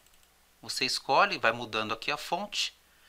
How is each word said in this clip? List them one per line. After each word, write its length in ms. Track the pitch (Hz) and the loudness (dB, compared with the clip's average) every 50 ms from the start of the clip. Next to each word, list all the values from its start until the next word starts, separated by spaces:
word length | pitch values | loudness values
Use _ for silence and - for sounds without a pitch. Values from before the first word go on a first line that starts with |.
| _ _ _ _ _ _ _ _ _ _ _ _ - | _ _ _ _ _ _ _ _ _ _ _ _ -14
Você 220 | 113 - - 135 | -10 -4 -2 -2
escolhe, 540 | 127 - - - - 139 160 196 202 185 135 | -2 -2 -2 0 4 6 6 6 4 2 2
vai 140 | 127 113 117 | 2 2 2
mudando 400 | 120 117 110 113 110 110 107 110 | 2 -4 -4 -4 -4 -2 -2 -4
aqui 180 | - - 151 | -4 -4 -4
a 60 | 147 | -4
fonte. 600 | - - - 175 180 208 208 - - - - - _ _ _ _ _ _ | -4 -4 -4 -4 -4 -4 -4 -4 -4 -4 -4 -6 _ _ _ _ _ _